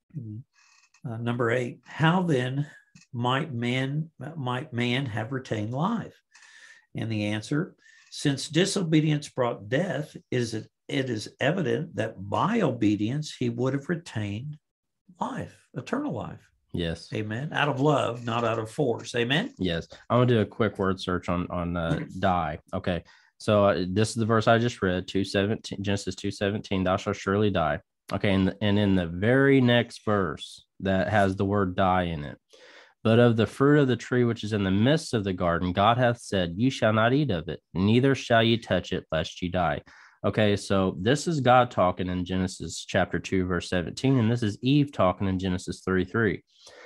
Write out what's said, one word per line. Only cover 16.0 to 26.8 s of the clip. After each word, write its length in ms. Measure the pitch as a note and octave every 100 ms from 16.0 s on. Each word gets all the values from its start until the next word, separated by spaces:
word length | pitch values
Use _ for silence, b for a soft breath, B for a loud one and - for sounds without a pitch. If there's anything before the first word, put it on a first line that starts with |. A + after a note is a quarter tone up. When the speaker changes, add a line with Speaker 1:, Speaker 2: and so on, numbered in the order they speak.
| D4
Speaker 1:
life. 360 | B2 F#2+ - _ _ _
Speaker 2:
Yes. 400 | F2 E2 E2 -
Speaker 1:
Amen. 380 | A2 G#2+ A2 D3+
Out 160 | C3 D3
of 140 | B2
love, 420 | D3 C3+ A2 A#2+
not 220 | A#2 A#2 A#2
out 120 | A2+
of 140 | A2
force. 420 | - C3+ A2+ -
Amen. 400 | A#2+ A#2+ D3 B3+ -
Speaker 2:
Yes. 320 | F2+ E2 - B -
I'm 100 | A#2
gonna 80 | B2
do 120 | A#2
a 60 | G2
quick 340 | - G#2+ -
word 220 | F#2+ F#2+
search 260 | - F2+ -
on, 200 | F2 F2
on, 260 | F2+ F2 F2
uh, 240 | E2 D#2+ D#2+
Speaker 1:
<clears throat> 100 | F#2+
Speaker 2:
die. 400 | F#2+ F2 D#2 - _
Okay. 300 | F#2 F#2+ E2+ b b b -
So, 260 | - G#2 G2+
uh, 200 | F2 F#2
this 220 | F#2 A2
is 40 | A2+
the 100 | A2
verse 220 | A2+ A2+
I 100 | A2+
just 240 | A#2+ -
read, 240 | G2 F2+ F#2
two 200 | F#2+ G2
seventeen, 580 | G2+ G2 A2 - -
Genesis 320 | G2+ G2+ - -
two 160 | G2+
seventeen, 540 | - G2+ G#2+ - F#2+